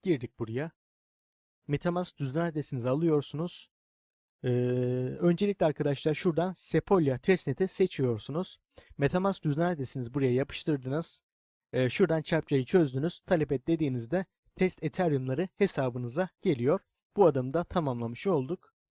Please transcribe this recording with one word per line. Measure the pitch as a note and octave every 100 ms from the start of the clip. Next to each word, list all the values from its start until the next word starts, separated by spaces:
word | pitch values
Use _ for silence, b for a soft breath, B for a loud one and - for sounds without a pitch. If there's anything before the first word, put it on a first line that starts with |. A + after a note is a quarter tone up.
Girdik | F#3+ D#3 A#2 _
buraya. | A2 A2+ D#3+ _ _ _ _ _ _ _ _ _ -
MetaMask | C#3+ F3 F3 F3+ -
cüzdan | C#3 C#3 E3+
adresinizi | D#3 C#3 C3+ A#2+
alıyorsunuz. | C3+ E3+ D3+ C#3 C#3+ F3 - - _ _ _ _ _ _ _
Ee, | B2+ B2 B2 B2 B2 B2 B2+ C3+
öncelikle | F3 E3+ G3+ G3+ E3
arkadaşlar | D3 C#3+ C#3+ -
şuradan | D#3 F#3 D#3 F3+
Sepolia | F3 - E3 - G3 D3 B2
testnet'i | - F#3 - C3+ F#3
seçiyorsunuz. | - F#3+ - C3 A2+ - C#3+ F#3+ - _ B B -
MetaMask | C#3 E3+ F#3+ F#3+
cüzdan | D#3 C#3+ E3+
adresinizi | E3+ B2+ C#3 A#2+
buraya | C3 C3+
yapıştırdınız. | B2 C#3 - - D3 B2+ C#3+ E3 - _ _ _ _ _
Ee, | B2+ B2+
şuradan | - F#3 D#3+
çarpçayı | D#3 D#3+ - C#3+
çözdünüz. | B2 F#3+ D#3 B2+ D#3 -
Talep | - F3 D3
et | C3+ -
dediğinizde | E3 D3+ B2+ A#2 E3+ F#3+ _ _ -
test | F#3 -
Ethereum'ları | D#3 - F3+ C#3+ C3 C3 F3+ _
hesabınıza | G3 - C3 A#2+ B2 B2+ F#3 _
geliyor. | G3 C3+ A#2+ F#3 _ _ _ -
Bu | F#3+
adımı | C3 B2+
da | D#3
tamamlamış | F3 F#3 D3+ A#2+ A#2 A#2+ G3
olduk. | E3 C3 F3 _ _ _